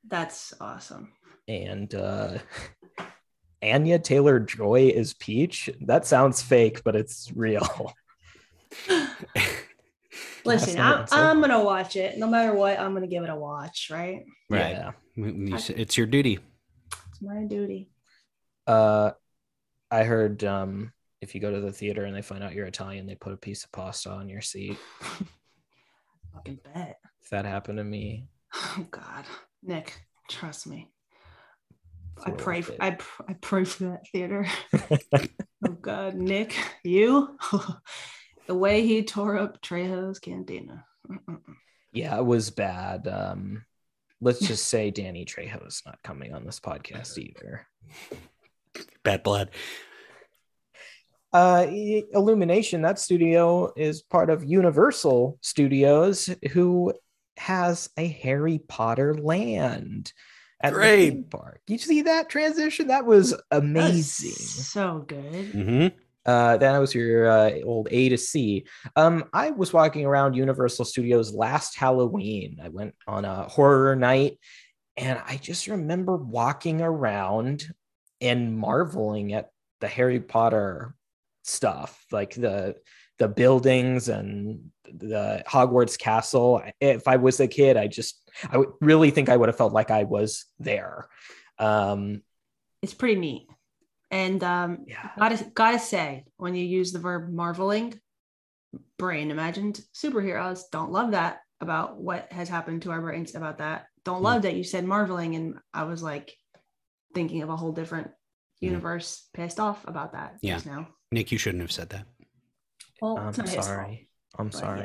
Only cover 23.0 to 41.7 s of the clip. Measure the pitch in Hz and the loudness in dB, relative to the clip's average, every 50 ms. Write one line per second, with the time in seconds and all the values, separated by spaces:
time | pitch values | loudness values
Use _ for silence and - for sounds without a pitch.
23 | - - 190 _ - - 196 95 - 101 101 - - _ - - 92 95 101 - | -14 -16 -16 _ -14 -14 -14 -14 -14 -16 -14 -14 -16 _ -16 -14 -14 -12 -12 -12
24 | - 98 95 98 98 98 95 104 104 - - 98 98 98 101 - - - - - | -12 -12 -14 -14 -14 -14 -14 -12 -12 -12 -12 -12 -12 -12 -14 -16 -18 -20 -20 -16
25 | - - - - - - _ _ _ _ _ _ _ _ _ _ _ _ _ _ | -14 -14 -12 -12 -14 -14 _ _ _ _ _ _ _ _ _ _ _ _ _ _
26 | _ _ _ _ _ - - - - 139 139 131 _ 139 147 170 170 - - _ | _ _ _ _ _ -20 -20 -18 -16 -16 -16 -18 _ -18 -14 -14 -14 -14 -16 _
27 | _ _ _ _ _ - - 101 101 101 95 101 - - 104 107 104 104 104 101 | _ _ _ _ _ -10 -8 -8 -8 -6 -8 -10 -10 -10 -10 -10 -10 -10 -10 -10
28 | 107 104 107 113 131 - _ _ _ _ - - - - - 196 165 - - - | -10 -10 -12 -14 -16 -18 _ _ _ _ -14 -12 -12 -10 -10 -12 -12 -12 -16 -20
29 | - - - - 143 - - - _ _ _ _ _ 185 175 160 156 - - - | -18 -18 -18 -18 -16 -18 -20 -20 _ _ _ _ _ -10 -10 -10 -10 -14 -20 -20
30 | - _ _ _ _ - - - - 160 147 - - - 143 - - _ _ _ | -20 _ _ _ _ -16 -14 -14 -14 -14 -14 -16 -16 -16 -16 -18 -20 _ _ _
31 | _ _ _ _ _ - _ _ _ _ _ _ _ _ _ _ _ _ - - | _ _ _ _ _ -20 _ _ _ _ _ _ _ _ _ _ _ _ -20 -20
32 | - - - - - 185 - - - 185 170 175 170 - - - 185 190 175 - | -18 -18 -18 -10 -10 -10 -8 -6 -6 -6 -6 -6 -8 -8 -8 -4 -4 -4 -4 -6
33 | - - - - - - 185 - - - 202 190 185 185 - - 190 180 180 180 | -12 -18 -18 -18 -14 -14 -14 -12 -6 -4 -2 -2 -2 -2 -4 -8 -8 -8 -8 -12
34 | - - - 185 180 175 202 202 202 175 - - - - - - - - 156 143 | -16 -8 -6 -6 -6 -4 -6 -6 -4 -6 -6 -8 -4 -2 -2 -2 2 2 0 0
35 | - _ - 135 - - _ - - _ _ _ - 180 175 170 - - 208 196 | 0 _ 2 2 2 0 _ -14 -16 _ _ _ -6 -6 -6 -6 -10 -10 -8 -8
36 | 196 196 190 185 185 185 196 202 226 226 - - - - - _ _ 175 180 196 | -8 -8 -6 -4 -4 -2 -2 -2 -4 -6 -6 -8 -8 -8 -12 _ _ 0 4 4
37 | 214 240 262 285 285 277 - - - - - 196 - - - - _ - - - | 6 6 6 4 2 0 -8 -12 -6 -4 -4 -4 -4 -6 -12 -12 _ -18 -18 -18
38 | - - - - - _ _ _ _ - 185 180 190 196 208 214 233 226 220 220 | -16 -18 -20 -20 -20 _ _ _ _ -6 -2 0 2 2 4 4 4 4 2 2
39 | 214 220 - 208 202 208 202 - 202 208 - - - - 180 175 180 185 185 185 | 0 -2 -4 -4 -2 -2 0 -2 -2 -4 -6 -12 -12 -8 -6 -6 -6 -4 -6 -6
40 | 190 190 196 - - 175 175 185 185 - 180 - - - - 160 - _ _ _ | -6 -8 -10 -12 -14 -14 -12 -12 -12 -12 -12 -14 -14 -16 -20 -20 -20 _ _ _
41 | _ - 190 - _ - 165 - _ - - _ _ _ | _ -18 -18 -16 _ -16 -18 -16 _ -20 -20 _ _ _